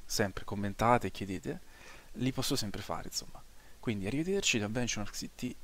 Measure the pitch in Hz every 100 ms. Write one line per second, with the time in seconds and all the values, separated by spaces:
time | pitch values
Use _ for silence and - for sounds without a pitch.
0 | - - 101 - - 101 101 98 113 120
1 | 95 - 98 90 - - - - - -
2 | - - 127 131 - 127 107 101 - 80
3 | - - - - - - - - - 104
4 | 95 135 165 196 - 120 101 113 123 -
5 | 101 - - - 123 -